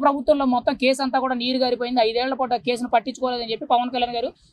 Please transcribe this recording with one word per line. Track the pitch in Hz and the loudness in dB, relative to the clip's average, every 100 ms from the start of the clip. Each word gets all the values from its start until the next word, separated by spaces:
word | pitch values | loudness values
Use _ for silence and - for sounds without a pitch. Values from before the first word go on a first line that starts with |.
ప్రభుత్వంలో | 277 277 262 285 269 | 2 2 2 2 2
మొత్తం | 247 285 | 0 0
కేసు | 240 247 269 | 0 0 0
అంతా | 262 262 | 0 -2
కూడా | 254 247 | -2 -2
నీరు | 247 254 | -2 0
గారిపోయింది, | 254 233 240 254 | 0 -2 0 2
ఐదేళ్ల | 226 233 262 | 2 0 -2
పాటు | 269 254 | -2 -2
ఆ | 240 | -2
కేసును | 240 240 247 | -2 -4 0
పట్టించుకోలేదని" | 233 262 226 254 247 226 | 0 0 -4 -4 -4 -6
చెప్పి | 220 294 | -6 0
పవన్ | 240 247 | 0 2
కళ్యాణ్ | 254 240 233 | -2 -2 -2
గారు | 254 - _ | -6 -8 _